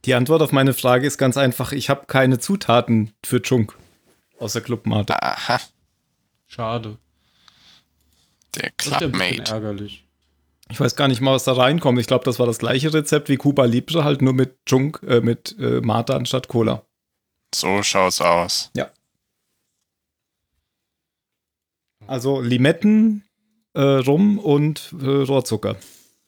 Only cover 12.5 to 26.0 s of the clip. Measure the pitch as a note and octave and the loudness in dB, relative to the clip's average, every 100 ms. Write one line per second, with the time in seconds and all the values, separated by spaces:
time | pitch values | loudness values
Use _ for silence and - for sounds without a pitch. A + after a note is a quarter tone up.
12.5 | A2+ A2+ C3 D#3 D#3 D3 D3 D3 C3+ C#3+ | 0 -2 -2 0 -2 0 -2 0 0 2
13.5 | C#3 B2 A#2+ - E3 D3 C3+ C3 B2+ C3 | 2 2 0 -2 -2 0 2 2 2 -2
14.5 | _ - C3 C#3+ - - A#2+ A2+ A#2 - | _ 0 0 0 -6 0 2 2 -4 -8
15.5 | - B2 B2 A#2+ A2+ A#2 C#3 B2 C3 - | -6 -2 -2 0 -2 -2 -4 -4 -6 -2
16.5 | A#2 G#2+ A#2+ _ _ _ _ _ _ _ | -2 0 -2 _ _ _ _ _ _ _
17.5 | - - G2+ G2 G2 F#2 - F2 E2+ F2 | -6 -2 0 0 2 0 2 2 2 0
18.5 | - - - - _ _ _ _ _ _ | -6 -6 -8 -8 _ _ _ _ _ _
19.5 | _ _ _ _ _ _ _ _ _ _ | _ _ _ _ _ _ _ _ _ _
20.5 | _ _ _ _ _ _ _ _ _ _ | _ _ _ _ _ _ _ _ _ _
21.5 | _ _ _ _ _ - B2+ C3 C3+ A#2+ | _ _ _ _ _ -10 -6 -2 -2 0
22.5 | B2 C3+ E3 G#3 A3 A3 G#3 _ _ _ | 4 4 4 4 4 4 0 _ _ _
23.5 | _ _ - C#3 C#3 B2+ D3+ G#3 G3+ - | _ _ 0 2 2 2 4 4 2 2
24.5 | C#3+ D3+ D3 - D3 C3+ C#3 C3 C3+ - | 2 2 -4 -12 -8 -2 -2 0 -2 -2
25.5 | A2 G#2 G#2+ - - | -4 -4 -8 -14 -20